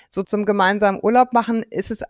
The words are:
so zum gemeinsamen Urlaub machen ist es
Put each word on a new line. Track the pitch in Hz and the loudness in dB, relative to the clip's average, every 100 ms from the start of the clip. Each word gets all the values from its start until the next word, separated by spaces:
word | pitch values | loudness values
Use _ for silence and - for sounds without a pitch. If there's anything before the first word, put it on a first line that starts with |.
| _ | _
so | - | -8
zum | 196 208 208 | -4 -4 -2
gemeinsamen | 202 185 202 202 196 | 2 2 2 0 0
Urlaub | 202 240 247 | 2 2 4
machen | 240 226 226 214 | 2 0 -4 -4
ist | - - | -8 -8
es | 220 - | -8 -4